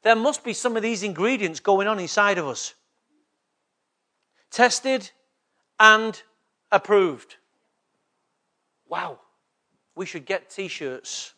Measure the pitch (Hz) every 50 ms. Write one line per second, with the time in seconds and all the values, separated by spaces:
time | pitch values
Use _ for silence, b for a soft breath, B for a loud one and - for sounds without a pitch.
0 | _ 220 226 220 226 285 285 - - 240 208 - - 247 226 226 208 226 233 185
1 | 190 208 175 156 190 240 262 220 202 170 160 - _ 208 196 190 196 208 220 202
2 | 180 160 - 214 202 202 196 180 160 139 120 - - - - _ _ _ _ _
3 | _ _ _ _ _ _ _ _ _ _ _ _ _ _ _ _ _ _ _ _
4 | _ _ _ _ _ _ _ _ _ _ - - 240 240 240 - - 269 262 247
5 | 196 - _ _ _ _ _ _ _ _ _ _ _ _ _ - 220 220 214 220
6 | 220 220 - - - _ _ _ _ _ _ _ _ _ 208 196 - - 208 202
7 | 190 170 139 120 - _ - _ _ _ _ _ _ _ _ _ _ _ _ _
8 | _ _ _ _ _ _ _ _ _ _ _ _ _ _ _ _ _ 151 165 180
9 | 180 160 131 _ _ _ _ _ _ _ _ _ _ _ _ _ _ _ _ 170
10 | 190 - - 165 131 - 196 180 _ _ - - 196 170 - - 156 135 127 127
11 | - - - - - - _